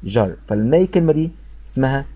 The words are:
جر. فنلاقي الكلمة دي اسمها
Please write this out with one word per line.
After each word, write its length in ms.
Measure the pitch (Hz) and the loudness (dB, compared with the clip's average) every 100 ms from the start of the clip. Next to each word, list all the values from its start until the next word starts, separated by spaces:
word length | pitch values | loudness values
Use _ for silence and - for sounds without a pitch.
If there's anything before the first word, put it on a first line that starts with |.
جر. 320 | - 107 101 85 - | -2 0 0 -2 -6
فنلاقي 380 | 104 110 156 | -2 2 2
الكلمة 280 | 185 185 165 | 4 2 2
دي 180 | 151 160 - - - - | 2 0 -6 -20 -20 -10
اسمها 360 | - 131 135 135 | 0 0 0 -4